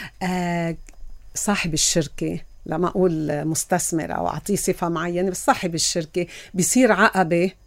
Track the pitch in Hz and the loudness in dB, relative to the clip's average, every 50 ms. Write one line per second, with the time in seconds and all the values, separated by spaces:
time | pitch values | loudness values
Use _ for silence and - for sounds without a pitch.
0 | - - - - 190 180 180 180 175 175 175 170 170 165 165 - - - - - | -12 -14 -10 -6 -4 -2 -2 -2 -2 0 0 0 -2 -2 -4 -6 -10 -16 -16 -14
1 | - - - - - - - - - - 202 - - 175 151 147 - - - 175 | -12 -12 -12 -14 -16 -12 -10 -4 -2 0 0 0 0 -2 0 0 2 2 2 2
2 | 151 - - - 160 156 170 156 - - - - - 175 165 160 180 170 - - | 0 0 -2 -6 -4 -4 -4 -6 -8 -12 -16 -14 -8 -4 -2 0 0 0 2 4
3 | 185 185 165 156 156 151 147 147 147 156 160 - - - 185 175 - - 175 160 | 4 4 2 2 0 -2 -2 -2 -2 -2 -2 -2 -2 0 0 0 0 0 -2 -2
4 | - - - - 85 87 - 156 - - 202 - - - 180 - 180 170 170 156 | -2 -2 -2 -2 -2 -2 -2 -4 -2 -2 -2 0 0 0 -2 0 -2 -2 -2 -2
5 | 165 175 175 175 185 196 180 - - - 262 - - 175 165 156 - - - 175 | -2 -2 -2 -2 -2 -2 -2 0 0 0 0 2 0 -4 -2 -2 -2 -2 -2 -2
6 | 156 - - 180 175 - - - - - - 185 175 - - 247 262 220 208 180 | -4 -4 -4 -4 -4 -4 -6 -14 -16 -6 -2 0 0 2 4 6 6 6 6 6
7 | 208 - - 190 185 160 170 170 175 190 - _ _ | 4 4 6 4 2 4 4 2 2 2 0 _ _